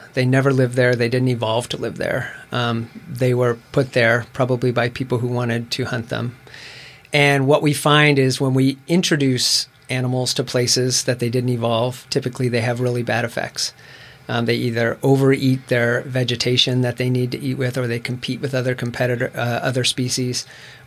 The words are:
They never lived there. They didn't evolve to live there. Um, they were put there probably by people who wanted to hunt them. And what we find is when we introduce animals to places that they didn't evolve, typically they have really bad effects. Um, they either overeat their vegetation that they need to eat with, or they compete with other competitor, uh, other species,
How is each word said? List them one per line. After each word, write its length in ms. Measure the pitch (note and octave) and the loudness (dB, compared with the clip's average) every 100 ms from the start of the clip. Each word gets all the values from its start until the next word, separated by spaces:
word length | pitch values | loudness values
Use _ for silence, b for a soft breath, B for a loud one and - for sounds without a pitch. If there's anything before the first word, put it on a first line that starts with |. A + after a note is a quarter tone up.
| B | B
They 140 | - B2+ | -2 2
never 260 | C3 C3+ | 4 4
lived 220 | C3 B2 | 4 2
there. 200 | B2+ B2 | 4 2
They 140 | B2 A#2 | 2 0
didn't 200 | B2+ B2+ | 2 0
evolve 420 | A#2 A2 A2+ B2 | 0 0 -2 -2
to 80 | - | -6
live 180 | A#2 - | -6 -4
there. 380 | F2+ - B2+ B B | -4 -4 -6 B B
Um, 380 | B2 A#2+ A2+ A2+ - - | -4 -2 -2 -6 -14 -10
they 240 | A#2+ B2+ | -2 0
were 220 | B2 B2 A#2+ - | 2 0 -2 -4
put 200 | - C3+ | -2 0
there 320 | B2+ A#2 A#2+ A2 | 2 4 2 -2
probably 360 | - B2+ B2 B2+ | -2 0 0 0
by 200 | A#2+ A#2+ | 0 -2
people 280 | A#2+ C3 B2 | -4 -4 -2
who 100 | B2 | -2
wanted 420 | B2 A#2+ A#2 A#2 | -2 -2 -4 -4
to 160 | - B2 | -6 -4
hunt 240 | B2 A#2 | -6 -4
them. 260 | A2+ A#2 - - B B B B B B | -4 -6 -8 -20 B B B B B B
And 320 | D3+ C#3+ C#3 C3+ | 2 4 4 4
what 160 | D3 | 4
we 100 | D3+ | 2
find 460 | C3+ D3+ D3+ D3+ C#3 | 2 4 6 6 6
is 240 | C3 C3 | 4 2
when 100 | C3+ | 2
we 240 | C3 C3 C3+ - | 4 2 0 0
introduce 840 | E3+ F3 D3+ C3+ B2+ - - - _ - | 2 2 2 2 2 0 0 -4 _ -6
animals 460 | B2+ B2+ B2+ B2 | -4 -2 -2 -2
to 100 | - | -2
places 600 | B2 B2+ B2 B2+ B2+ B2+ | -2 0 2 2 0 0
that 140 | - B2 | -2 -2
they 120 | A#2+ | 0
didn't 180 | B2 B2 | 0 0
evolve, 580 | B2 A#2 A2+ B2 C3 - | 0 0 0 0 -4 -4
typically 400 | C#3 C3 - B2+ | -4 -4 -4 -2
they 100 | A#2 | 0
have 180 | A#2+ A#2+ | 0 -2
really 220 | B2 B2 | -2 -2
bad 220 | A#2+ A2+ | -2 -2
effects. 480 | A#2+ - - - - - B B B B - | -2 -4 -6 -6 -8 -10 B B B B -6
Um, 160 | A#2 | -2
they 120 | A#2 A#2+ | 0 0
either 420 | B2 A2+ A#2 A2+ | -2 0 -2 0
overeat 680 | C#3 C3+ C3+ C3+ C3+ C3 - | 2 4 4 4 2 0 0
their 340 | B2 A#2+ A#2+ | 0 2 -2
vegetation 800 | B2+ B2+ A#2+ A#2+ B2 B2+ - B2+ | -2 -2 -2 -2 0 0 2 0
that 160 | B2 A#2+ | 0 -2
they 100 | B2+ | 0
need 240 | B2+ B2 | 0 -2
to 60 | - | -4
eat 160 | C#3 B2+ | -4 -4
with, 220 | B2+ C3 | -4 -2
or 80 | B2 | -4
they 120 | A#2 | -4
compete 420 | A#2 B2 - A#2+ | -6 -8 -6 -6
with 120 | C#3 | -4
other 200 | C3 B2+ | -2 -2
competitor, 580 | B2+ A#2+ A#2+ B2 A#2+ B2+ | -2 -4 -2 -2 -2 -4
uh, 260 | - A#2+ A#2 | -4 -4 -2
other 220 | - B2+ | -2 -2
species, 600 | A#2+ - B2+ - B2+ B2 - B B B | -2 -2 -4 -2 -4 -4 -10 B B B